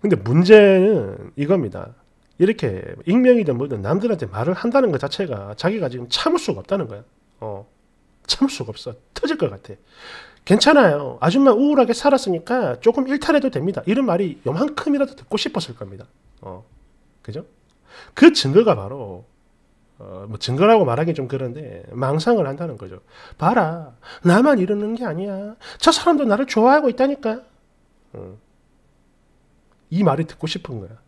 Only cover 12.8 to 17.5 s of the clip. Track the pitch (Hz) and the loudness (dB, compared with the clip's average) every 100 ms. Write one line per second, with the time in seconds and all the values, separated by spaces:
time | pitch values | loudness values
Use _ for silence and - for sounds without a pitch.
12.8 | 226 240 262 285 302 294 269 - 165 196 | 0 0 -2 -4 0 0 0 -2 -4 -4
13.8 | - 220 262 175 190 - 127 156 294 302 | -2 0 0 0 -2 -4 -6 -2 -4 -4
14.8 | 320 285 277 - - 214 - - 160 117 | -2 -2 -2 -6 -8 -6 -4 -6 -8 -12
15.8 | 98 98 - _ _ _ 95 92 117 _ | -16 -16 -20 _ _ _ -18 -18 -20 _
16.8 | _ _ _ _ - 113 - | _ _ _ _ -16 -14 -16